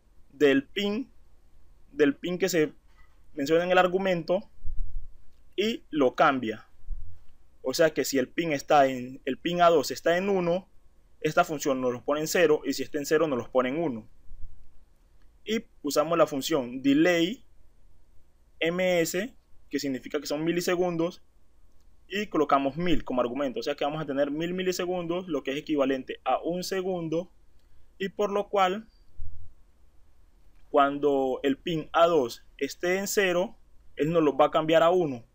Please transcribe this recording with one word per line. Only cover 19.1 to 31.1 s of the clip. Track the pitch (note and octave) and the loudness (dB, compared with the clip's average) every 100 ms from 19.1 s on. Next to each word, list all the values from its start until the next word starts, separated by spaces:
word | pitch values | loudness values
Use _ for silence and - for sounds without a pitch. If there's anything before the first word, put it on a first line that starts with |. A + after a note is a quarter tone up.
| F3+ A#3 - - - - | -2 -6 -12 -20 -20 -8
que | C#3 | -6
significa | C#3+ B2+ - D3+ | -4 -6 -6 -8
que | C3+ | -6
son | D3+ | -4
milisegundos, | E3 F3 F3 F3 F3+ E3 E3+ - - - - - - - - - - | -2 -2 0 0 0 -2 -4 -6 -20 -20 -20 -20 -20 -20 -20 -20 -8
y | G3 G#3+ | -6 -2
colocamos | D#3+ C#3+ C#3 C#3 D3+ | 0 2 2 2 -2
mil | F3+ C3+ | 2 2
como | - B2+ | 2 -2
argumento, | A#2+ B2+ C#3 A#2+ | 0 -2 -4 -4
o | |
sea | C#3+ C#3+ | -4 -2
que | D3 | -4
vamos | D#3 | -4
a | D3 | -4
tener | C3+ C#3+ | -2 -2
mil | D3+ F3 | -2 -4
milisegundos, | F#3 F#3 F3+ F3+ F3+ E3+ F3+ F#3 | -4 -4 -4 -4 -4 -4 -6 -4
lo | C#3 | -6
que | - | -4
es | C#3+ | -6
equivalente | D3+ C#3+ C3 C3 - - C3 | -4 0 0 -2 -6 -8 -2
a | B2 | -2
un | D3 F3+ | -2 -6
segundo, | F3 F#3+ F#3 F3+ D#3+ E3 F#3 - - - - - - - | -4 -4 -4 -4 -2 -4 -6 -14 -20 -20 -20 -20 -16 -8
y | F#3+ | -8
por | - D4+ | -2 -2
lo | G3+ - | -2 0
cual | G3+ F#3 G#3 - _ - - - - - - - _ - - - - - _ - - - | 2 2 0 -8 _ -10 -2 0 0 -6 -10 -20 _ -20 -20 -20 -20 -20 _ -20 -20 -2
cuando | C#3+ C#3 C#3+ C#3+ | 2 2 2 0